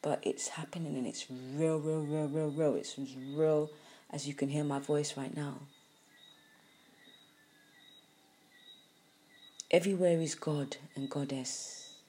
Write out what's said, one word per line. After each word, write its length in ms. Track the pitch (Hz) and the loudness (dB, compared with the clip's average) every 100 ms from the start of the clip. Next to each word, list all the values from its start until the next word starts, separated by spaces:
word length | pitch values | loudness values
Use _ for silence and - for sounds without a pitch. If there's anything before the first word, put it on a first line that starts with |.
But 180 | 147 - | 0 0
it's 260 | - - - | 0 -2 -4
happening, 480 | - 165 175 160 143 | -6 -8 -4 -4 -2
and 100 | 123 | -4
it's 200 | - - | -6 -10
real, 480 | 127 127 139 160 160 | -10 -6 2 2 4
real, 220 | 151 160 | 2 0
real, 280 | 147 156 151 | 0 0 0
real, 220 | 151 151 | 0 0
real. 240 | 143 156 | 4 4
It's 240 | 113 - - | 4 -2 -6
as 160 | 135 127 | -8 -8
real 540 | 131 143 156 151 151 - - - - | -6 2 4 6 2 -6 -20 -20 -10
as 160 | 160 139 | -8 -6
you 60 | |
can 140 | 139 139 | -2 0
hear 160 | 147 | 2
my 140 | 147 139 | 2 0
voice 380 | 139 147 147 - | 2 2 2 -4
right 180 | 135 | -6
now. 260 | - 143 - 143 - _ _ _ - - - - - - _ - - - - - _ - - - - - - - _ _ _ - - - - - - - _ - - - - - | -4 -6 -6 -14 -20 _ _ _ -20 -20 -20 -20 -20 -20 _ -20 -20 -20 -20 -20 _ -20 -20 -20 -20 -20 -20 -20 _ _ _ -20 -20 -20 -20 -20 -20 -20 _ -20 -20 -20 -14 4
Everywhere 500 | 180 180 190 180 170 | 6 6 4 6 6
is 140 | 160 | 2
God 440 | - - 147 139 - - - | -2 -2 0 -2 -6 -10 -8
and 120 | 135 | -4
Goddess. 840 | 147 139 135 127 - - - - - | -2 -2 -2 -4 -6 -8 -12 -16 -20